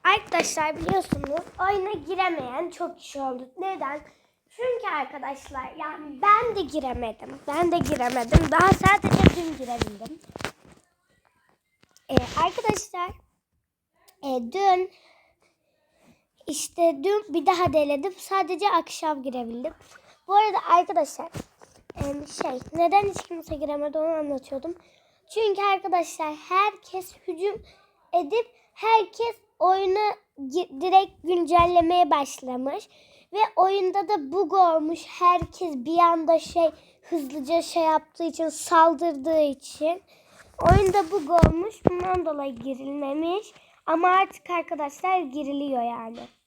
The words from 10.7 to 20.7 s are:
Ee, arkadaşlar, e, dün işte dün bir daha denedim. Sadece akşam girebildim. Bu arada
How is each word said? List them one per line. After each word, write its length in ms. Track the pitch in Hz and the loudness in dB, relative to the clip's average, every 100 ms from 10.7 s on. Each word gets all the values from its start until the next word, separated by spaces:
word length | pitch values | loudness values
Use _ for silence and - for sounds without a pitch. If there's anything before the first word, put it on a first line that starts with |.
| _ _ _ _ _ _ _ _ _ _ _ _ _ - | _ _ _ _ _ _ _ _ _ _ _ _ _ -2
Ee, 60 | 269 - - | 0 0 -2
arkadaşlar, 640 | 339 359 440 403 - 359 359 - _ _ _ _ _ _ _ _ _ _ | -2 0 -2 -2 -6 -8 -8 -10 _ _ _ _ _ _ _ _ _ _
e, 300 | 277 254 233 | -6 -6 -4
dün 380 | 381 392 359 370 _ _ _ _ _ _ _ _ _ _ _ _ _ _ _ - | 0 4 4 0 _ _ _ _ _ _ _ _ _ _ _ _ _ _ _ -10
işte 500 | 294 - - 339 277 | -8 -8 0 0 2
dün 300 | 339 415 415 | -2 -2 -2
bir 120 | 311 285 | -2 0
daha 260 | 349 349 | 2 2
denedim. 420 | 302 285 285 311 370 | 2 0 -2 -4 -10
Sadece 520 | - 381 349 359 403 | -4 -2 -2 -2 0
akşam 520 | 349 330 - 320 285 | 0 -2 -8 -6 -4
girebildim. 520 | 262 247 233 233 285 - _ - _ _ - | -6 -8 -8 -8 -10 -12 _ -20 _ _ 2
Bu 60 | |
arada 240 | 403 427 381 - | 4 4 0 4